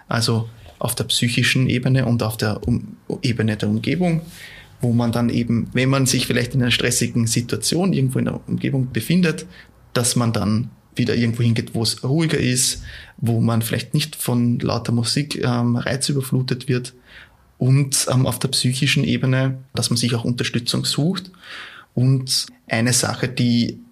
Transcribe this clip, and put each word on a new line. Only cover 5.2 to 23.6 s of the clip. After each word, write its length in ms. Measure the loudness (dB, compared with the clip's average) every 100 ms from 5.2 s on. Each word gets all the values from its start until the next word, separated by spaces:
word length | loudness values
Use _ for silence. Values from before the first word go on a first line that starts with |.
| 2
eben, 380 | 0 0 0 0
wenn 160 | 0 2
man 180 | 2 2
sich 200 | 0 0
vielleicht 280 | 0 0
in 80 | 0
einer 80 | 2
stressigen 560 | 2 0 0 0 0 0
Situation 680 | 0 -2 -4 -2 0 0
irgendwo 260 | 2 0 0
in 80 | -2
der 140 | -4 -4
Umgebung 460 | -4 -2 -2 -2
befindet, 540 | -4 0 2 2 0 -8 -18 -20 -20 -4
dass 240 | 0 2 2
man 160 | 2
dann 380 | 2 2 0 -2 -8 _ -2
wieder 200 | 0 2
irgendwo 260 | 2 2
hingeht, 320 | 2 2 -2
wo 80 | -4
es 220 | -4 -4
ruhiger 340 | -2 0 2 2
ist, 440 | 0 0 0 -2 -10 -16 -18 -4
wo 240 | 0 2
man 220 | 2 2
vielleicht 320 | 0 -2 -2
nicht 200 | -2 -4
von 440 | -6 -2 2 2 2
lauter 320 | 0 -2 0
Musik, 500 | 0 0 -2 -2 -2
ähm, 340 | 0 2 2 0
reizüberflutet 920 | 0 -2 -2 -2 0 -2 -2 -4 -2
wird. 240 | -4 -4 -14 -20 -20 -20 _ _ _
Und, 480 | 2 4 2 0 0
ähm, 160 | 2 2
auf 120 | 0
der 80 | -2
psychischen 560 | 0 0 0 2 2
Ebene, 540 | 2 2 2 2 2 -2 -6
dass 140 | -4 0
man 60 | 0
sich 180 | 0
auch 100 | 0
Unterstützung 600 | -2 -2 -2 -2 -2 -2
sucht. 460 | -2 0 0 0 -6 -20 -18 -16 -16 -20 -8
Und 520 | 0 2 2 0 -4 -4 -12 -4
eine 240 | 0 2
Sache, 360 | 2 0 -2 -4
die 500 | 2 2 4